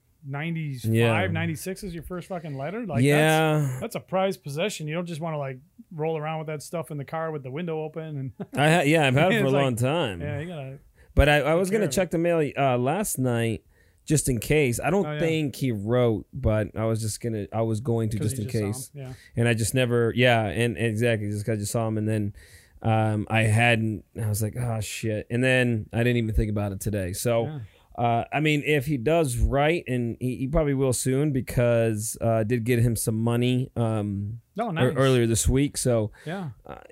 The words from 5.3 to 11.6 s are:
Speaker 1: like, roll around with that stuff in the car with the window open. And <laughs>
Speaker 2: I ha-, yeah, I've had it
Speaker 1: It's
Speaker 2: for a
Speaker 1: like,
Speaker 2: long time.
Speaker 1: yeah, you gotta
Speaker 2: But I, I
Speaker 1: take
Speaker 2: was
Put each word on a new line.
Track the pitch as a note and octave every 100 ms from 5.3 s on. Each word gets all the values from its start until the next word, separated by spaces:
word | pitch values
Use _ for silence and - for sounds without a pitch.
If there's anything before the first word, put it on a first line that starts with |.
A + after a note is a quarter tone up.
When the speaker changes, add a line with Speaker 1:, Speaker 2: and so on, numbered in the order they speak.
| D3+
Speaker 1:
like, | C3+ B2+ D3+ - -
roll | D#3+ D#3 D#3+
around | D3+ D#3+
with | D#3
that | D#3
stuff | - F3+ -
in | D3
the | B2+
car | D#3+ D#3+
with | D#3
the | C3
window | C#3 F3 D#3
open. | D#3 D#3+ D#3+ C#3+
And | C3 - -
<laughs> | -
Speaker 2:
I | D3+
ha-, | F3
yeah, | C#3+ E3 C#3
I've |
had | C3 F3
it | A3
Speaker 1:
It's |
Speaker 2:
for | C3+
a |
Speaker 1:
like, | C#3
Speaker 2:
long | C3+ A#2
time. | B2+ E3 C3 F2+
Speaker 1:
yeah, | D3 C#3+
you | E3+
gotta | E3 C3+ C#3 - _ - -
Speaker 2:
But | C#3+
I, | D3
I | C3+
Speaker 1:
take |
Speaker 2:
was | E3